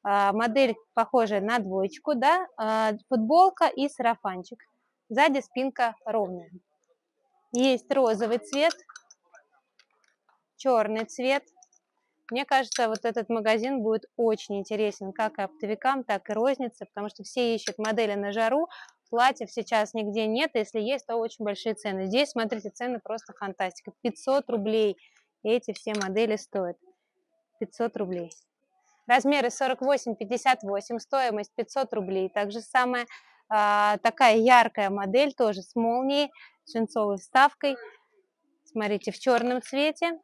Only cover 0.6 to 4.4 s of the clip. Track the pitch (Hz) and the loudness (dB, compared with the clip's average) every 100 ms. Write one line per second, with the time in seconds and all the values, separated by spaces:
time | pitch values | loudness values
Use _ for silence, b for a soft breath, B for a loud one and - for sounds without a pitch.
0.6 | 262 214 _ - 226 254 220 208 202 240 | 2 0 _ -2 2 2 2 0 0 -2
1.6 | 196 190 190 - - 262 269 359 359 - | -2 -2 -4 -4 -4 2 4 2 0 -6
2.6 | 220 220 220 214 _ 254 220 330 381 381 | -2 0 0 -2 _ -2 4 6 6 4
3.6 | 330 - 285 - 233 226 202 185 | 0 0 -4 0 -2 -2 -6 -8